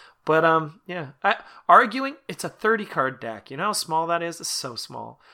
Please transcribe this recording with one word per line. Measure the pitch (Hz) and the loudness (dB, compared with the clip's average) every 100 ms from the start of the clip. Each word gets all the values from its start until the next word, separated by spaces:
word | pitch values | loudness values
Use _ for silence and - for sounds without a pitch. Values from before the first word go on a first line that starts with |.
| - _ - | -20 _ 2
But, | 156 160 | 4 4
um, | 160 156 - - | 4 0 -8 -12
yeah, | 175 139 - | -10 -10 -2
I, | 196 - - - - | 0 0 -4 -4 6
arguing, | 185 247 262 269 311 - | 8 6 0 -6 -8 -12
it's | 180 170 | -10 -10
a | |
thirty | - 214 226 208 | -2 0 0 -2
card | 170 131 120 | -2 -2 -4
deck. | 117 107 - | -10 -12 -12
You | 135 | -6
know | 208 | -4
how | |
small | 196 160 160 165 | -4 -2 -2 0
that | 170 | -2
is? | 170 165 | -4 -8
It's | - | -8
so | - 131 113 | -6 -8 -10
small. | - 120 113 - _ | -12 -12 -14 -16 _